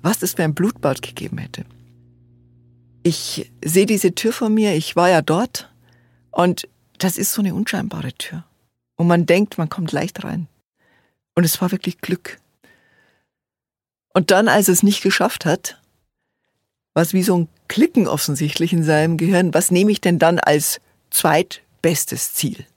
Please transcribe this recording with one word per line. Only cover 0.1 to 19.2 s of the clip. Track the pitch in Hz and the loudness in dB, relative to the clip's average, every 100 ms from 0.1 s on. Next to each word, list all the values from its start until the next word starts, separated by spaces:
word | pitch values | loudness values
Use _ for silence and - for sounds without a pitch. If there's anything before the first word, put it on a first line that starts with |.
| 220 | -2
das | 180 | -4
für | - | -2
ein | 160 | -2
Blutbad | 151 196 - 147 131 | 0 -2 0 -4 -4
gegeben | - - - - | -8 -12 -10 -10
hätte. | - - - - _ _ _ _ _ _ _ _ _ _ _ _ | -10 -14 -16 -20 _ _ _ _ _ _ _ _ _ _ _ _
Ich | 170 160 - - - _ | -4 -2 -8 -10 -12 _
sehe | - 175 208 | 0 2 2
diese | 214 185 - | 2 0 0
Tür | 226 | -4
vor | - 226 | -2 0
mir, | 220 208 160 | 2 2 0
ich | - - | -2 2
war | 180 | 4
ja | 170 | 4
dort | 151 165 247 - - _ _ _ _ _ _ | 2 -2 -2 -8 -16 _ _ _ _ _ _
und | - 180 - - _ _ _ | 0 0 0 -10 _ _ _
das | 185 - | -4 -2
ist | 202 | -4
so | - | -2
eine | 202 | -2
unscheinbare | 185 220 196 208 165 - | -2 -4 -4 -6 -8 -10
Tür. | - - 160 - _ _ _ _ - | -10 -12 -12 -16 _ _ _ _ -2
Und | 170 | 2
man | 170 165 | 2 4
denkt, | 180 208 - | 2 2 -4
man | 156 | -6
kommt | - 165 | -6 -6
leicht | 147 160 - | -4 -6 -8
rein. | - - 160 _ _ _ _ _ _ _ _ - | -8 -8 -10 _ _ _ _ _ _ _ _ -2
Und | |
es | 165 - | 0 0
war | 180 | -4
wirklich | 190 - - | -4 -6 -10
Glück. | - 180 - - _ _ _ _ _ _ _ _ _ _ _ _ _ _ _ _ _ | -8 -8 -8 -20 _ _ _ _ _ _ _ _ _ _ _ _ _ _ _ _ _
Und | 190 - | -2 4
dann, | 190 220 | 4 6
als | 202 196 | 4 4
es | 180 | 4
nicht | 202 202 | 4 2
geschafft | 196 190 185 - 165 | 0 0 -2 -2 -2
hat, | 170 - - _ _ _ _ _ _ _ _ _ _ _ | -2 -4 -14 _ _ _ _ _ _ _ _ _ _ _
war | 156 | -2
es | 165 | 0
wie | 190 | 0
so | 185 180 | 2 0
ein | 165 _ _ | 0 _ _
Klicken | - 330 262 180 | 0 2 2 0
offensichtlich | 147 - 139 151 - 165 | -2 -2 -2 -4 -2 0
in | 175 | 0
seinem | 156 151 160 | 2 2 2
Gehirn. | 165 | 0